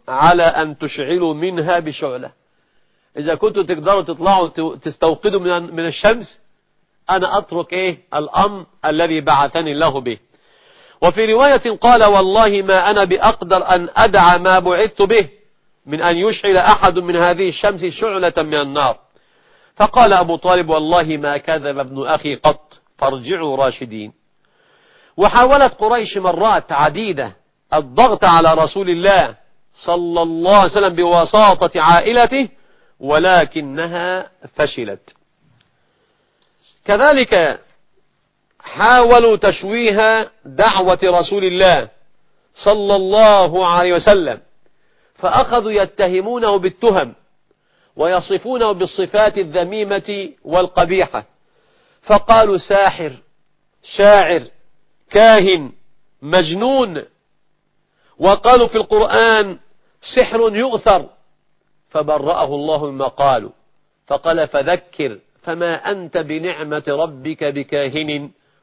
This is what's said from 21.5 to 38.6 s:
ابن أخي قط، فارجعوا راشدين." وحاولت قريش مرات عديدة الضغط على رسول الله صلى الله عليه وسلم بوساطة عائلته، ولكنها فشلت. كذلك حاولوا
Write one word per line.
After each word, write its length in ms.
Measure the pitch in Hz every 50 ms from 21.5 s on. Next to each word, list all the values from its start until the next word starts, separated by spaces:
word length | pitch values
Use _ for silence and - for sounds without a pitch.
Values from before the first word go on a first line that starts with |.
| 160 156 139 143 139 139
ابن 280 | 139 127 135 135 139 127
أخي 280 | 156 147 - 151 139
قط، 440 | 120 - 151 147 - _ _ _ _ _ _ _ -
فارجعوا 600 | 139 135 135 131 120 131 190 180 165 151 135 131
راشدين." 560 | 139 131 120 - 135 117 110 110 104 107 - _ _ _ _ _ _ _ _ _ _ _ _ _ _ _ _ _ _ _ _ -
وحاولت 560 | 269 208 - 247 247 254 277 285 277 240 -
قريش 440 | - 208 214 240 240 220 - - 202
مرات 540 | 185 185 170 165 196 220 208 185 - -
عديدة 640 | 165 139 147 156 147 170 226 214 175 139 131 107 - _ _ _ _ _ _ - -
الضغط 520 | 156 151 131 123 143 247 262 208 - -
على 380 | 185 170 165 165 160 160 160 160
رسول 260 | 151 - 196 196 180
الله 460 | 175 170 175 196 196 185 156 117 113 _ _ _ _ _ _ _ _
صلى 480 | - - - 170 175 175 170 170 170
الله 340 | 170 165 165 165 170 180 202
عليه 160 | 208 196 175
وسلم 240 | - 202 202 190 175
بوساطة 840 | 165 175 170 175 175 165 151 - 214 214 208 185 - 185 165 - 175
عائلته، 680 | 156 160 170 170 - 208 233 247 240 233 254 269 269 202 - _ _ _ _ _ _ _ _ _
ولكنها 1300 | - 135 147 156 165 185 185 175 156 147 - 160 151 139 135 147 165 170 170 175 170 180 185 185 - - _ _ - 131 _
فشلت. 600 | - 151 147 - - 120 101 101 - _ _ _ _ _ _ _ _ _ _ _ _ _ _ _ _ _ _ _ _ _ _ _ _ _ _ _ _ _ _ _ _ _ _ _ _ _
كذلك 720 | - 202 208 254 294 302 269 247 - - 185 165 147 117 - _ _ _ _ _ _ _ _ _ _ _ _ _ _ _ _ _ _ _
حاولوا 800 | _